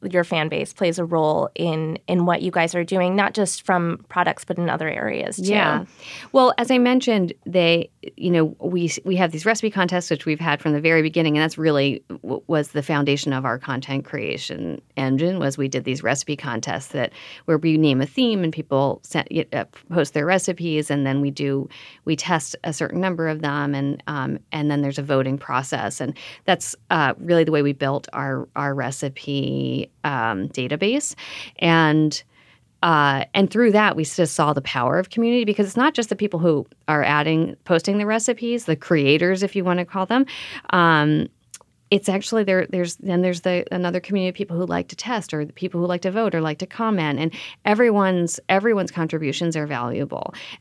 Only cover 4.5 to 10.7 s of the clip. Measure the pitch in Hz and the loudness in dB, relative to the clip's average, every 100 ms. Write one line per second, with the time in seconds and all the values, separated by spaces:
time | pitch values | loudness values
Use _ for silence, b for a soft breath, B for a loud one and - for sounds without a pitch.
4.5 | 175 170 160 160 - - - - - 185 | -4 -2 -2 -4 -4 -4 -4 -6 -4 0
5.5 | 208 165 151 175 B B B B 269 254 | 2 2 0 -4 B B B B 6 6
6.5 | - 233 254 247 254 247 220 175 - - | 4 2 4 4 4 2 2 0 -4 -2
7.5 | 180 170 170 - _ - - 175 170 156 | 2 4 4 0 _ -18 -6 2 4 2
8.5 | - - 180 170 - 185 180 175 160 214 | 0 -4 -2 -2 -4 -2 0 0 0 0
9.5 | 220 220 196 180 180 170 151 - 151 165 | 0 0 0 0 0 -2 -4 -2 -2 -2
10.5 | 147 160 | -2 0